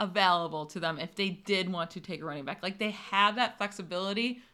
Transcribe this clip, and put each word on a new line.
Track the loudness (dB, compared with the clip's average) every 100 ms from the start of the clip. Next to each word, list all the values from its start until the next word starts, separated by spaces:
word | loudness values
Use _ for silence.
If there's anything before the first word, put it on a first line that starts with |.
available | 0 4 6 6 2 -4 -6
to | -4
them | -4 -4
if | -6
they | -2 -2
did | -2 0 0 0
want | -2 -4
to | -6
take | -10 -8
a |
running | -6 -6
back. | -6 -6
Like, | -6 -4
they | -4
have | -4 0 4 6 4
that | 0 0
flexibility | -4 -4 -8 -4 -2 0 -2 -4 -12